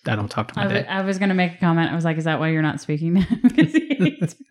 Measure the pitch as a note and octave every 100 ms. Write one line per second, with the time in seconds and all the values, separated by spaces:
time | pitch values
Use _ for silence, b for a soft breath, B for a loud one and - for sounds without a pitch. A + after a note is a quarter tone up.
0 | - G#2+ G#2 - A2+ - G3+ - - F#3+
1 | F#3+ F#3 G3 F#3 F3+ E3+ F3 E3 E3 E3
2 | E3 D#3+ D#3+ D3+ D#3+ D#3+ D#3 - - D3+
3 | E3 F#3 F3 - B3 - - D#4+ D#4+ C#4
4 | D4+ - E3+ - -